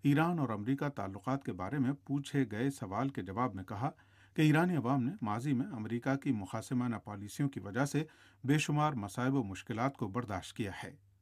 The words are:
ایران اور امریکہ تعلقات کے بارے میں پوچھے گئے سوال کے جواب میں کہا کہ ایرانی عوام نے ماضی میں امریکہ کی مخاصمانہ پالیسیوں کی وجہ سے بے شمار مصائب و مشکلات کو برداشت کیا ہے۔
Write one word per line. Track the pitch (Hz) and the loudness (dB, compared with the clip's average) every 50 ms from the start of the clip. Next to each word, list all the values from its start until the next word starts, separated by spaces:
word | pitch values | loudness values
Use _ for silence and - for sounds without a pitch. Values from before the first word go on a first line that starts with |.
| - | 6
ایران | 143 147 151 165 175 180 165 | 4 4 6 4 2 2 0
اور | 139 117 | 0 0
امریکہ | 110 104 104 120 139 139 151 147 | 0 -2 0 -2 -2 0 -2 -4
تعلقات | 139 - 98 98 98 101 - 127 135 139 - | -4 -4 -6 -6 -8 -6 -2 -2 -2 -2 -2
کے | - 101 | -6 -6
بارے | 90 92 98 131 | -4 -4 -2 2
میں | 151 127 123 143 - - | 2 2 2 2 -2 -4
پوچھے | - 143 143 139 - - 143 131 107 | -4 -4 -4 -2 0 0 0 0 0
گئے | 107 104 123 139 | 0 -2 0 -2
سوال | 139 - 117 92 95 107 131 139 | -2 -4 -6 -4 -2 0 -2 -2
کے | 135 - | -2 -6
جواب | 95 92 95 113 123 123 98 | -8 -4 0 0 0 0 0
میں | 98 95 | -6 -8
کہا | - 110 101 123 156 - - - - - - - - _ | -6 -4 -2 -2 -4 -4 -8 -20 -20 -20 -20 -20 -6 _
کہ | - | 4
ایرانی | 156 156 147 156 175 180 180 | 6 6 8 6 6 4 2
عوام | 143 110 120 139 139 120 | 2 2 2 2 2 2
نے | 120 190 - | 0 -2 -2
ماضی | 123 107 104 113 123 151 135 | -2 0 0 0 0 0 0
میں | 117 - | 0 0
امریکہ | - - 110 107 110 113 120 - 135 135 | -2 -4 -8 -4 -4 -4 -2 0 0 0
کی | 135 - 143 | 0 2 0
مخاصمانہ | 123 107 92 - - 113 110 - 131 123 123 120 113 | 0 0 -2 -4 -6 -6 -4 -2 -2 0 0 0 -2
پالیسیوں | 101 - 110 104 98 101 101 - - 143 139 | -4 -6 -8 -8 -8 -8 -10 -2 0 0 0
کی | - 113 | 0 -4
وجہ | 98 101 104 120 143 | -8 -4 0 0 0
سے | 143 - 147 156 - - - - - - _ - | 2 0 -2 -2 -2 -10 -20 -20 -20 -18 _ 2
بے | 123 147 | 4 4
شمار | 156 147 - 147 147 151 151 143 | 4 4 2 2 2 2 2 2
مصائب | 117 101 98 - 123 123 131 139 | -2 -6 -4 -2 0 2 2 4
و | 139 117 | 2 2
مشکلات | 95 95 - - - 113 110 123 143 139 | 0 -6 -10 -6 -6 -2 0 0 0 0
کو | - 120 | -2 -4
برداشت | 101 98 120 113 104 101 92 - - - | -2 -2 -4 -4 -2 -6 -6 -6 -8 -6
کیا | - 110 98 90 - - | -6 -6 -4 -6 -8 -10
ہے۔ | 92 - - _ _ _ _ | -12 -14 -16 _ _ _ _